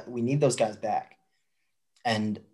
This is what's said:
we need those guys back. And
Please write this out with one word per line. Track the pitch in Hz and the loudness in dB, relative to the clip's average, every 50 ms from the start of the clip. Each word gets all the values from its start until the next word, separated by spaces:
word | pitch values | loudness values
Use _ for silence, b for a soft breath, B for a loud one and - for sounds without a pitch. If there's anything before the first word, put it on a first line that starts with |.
| - | -2
we | 120 123 120 | -4 -4 -2
need | 117 123 139 147 | 0 0 2 2
those | 147 131 117 | 2 2 2
guys | - 120 110 104 | 2 0 -2 -2
back. | - - 107 98 - - - - _ _ _ _ _ _ _ _ _ _ _ _ _ _ _ _ _ - | -4 -4 -2 -2 -2 -4 -8 -14 _ _ _ _ _ _ _ _ _ _ _ _ _ _ _ _ _ -2
And | 120 113 107 107 107 101 - - _ | 0 0 0 0 -2 -4 -6 -8 _